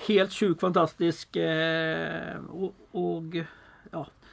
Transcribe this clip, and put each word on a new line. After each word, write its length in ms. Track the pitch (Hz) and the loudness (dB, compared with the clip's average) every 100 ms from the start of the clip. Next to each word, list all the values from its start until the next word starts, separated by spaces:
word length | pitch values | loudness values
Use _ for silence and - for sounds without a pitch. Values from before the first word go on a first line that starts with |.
| - | 4
helt 240 | 202 190 | 4 4
sjukt 280 | - 202 160 | 2 2 2
fantastisk. 760 | 185 180 160 - 170 160 - 175 | 2 4 2 2 0 0 -4 -2
Eh, 1000 | 165 160 160 160 160 160 160 165 - - - | 0 0 0 0 -2 -2 -4 -6 -8 -10 -10
och, 240 | 180 190 - - | -6 -6 -8 -10
och, 460 | 185 175 170 160 165 160 - - - - | -4 -2 -2 -6 -6 -8 -12 -20 -20 -12
ja. 160 | 170 139 - - | -10 -10 -16 -20